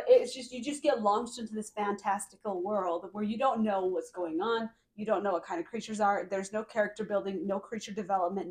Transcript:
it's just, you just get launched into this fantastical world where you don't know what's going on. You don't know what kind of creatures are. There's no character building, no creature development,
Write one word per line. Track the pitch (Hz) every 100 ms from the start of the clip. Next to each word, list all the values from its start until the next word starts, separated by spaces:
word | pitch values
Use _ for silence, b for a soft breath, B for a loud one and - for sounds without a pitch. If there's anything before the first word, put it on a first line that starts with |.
| -
it's | 254 247
just, | 262 240
you | 254
just | 254 294
get | 294 240
launched | 208 208 240 -
into | 220
this | 214 208
fantastical | - 202 202 214 196 - - 214 185
world | 185 214 185 170 180
where | 202
you | 208 220
don't | 269 233
know | 214 190 185
what's | 175 160
going | - 170 160
on. | 214 226 220 - _
You | -
don't | 214 190
know | 202
what | 175
kind | - 175
of | 170
creatures | 226 208 214
are. | 202 202 185
There's | 196 190
no | 214
character | 220 226 208 -
building, | 208 202 190 190 196
no | 196
creature | - 220 -
development, | 202 185 196 175 190 175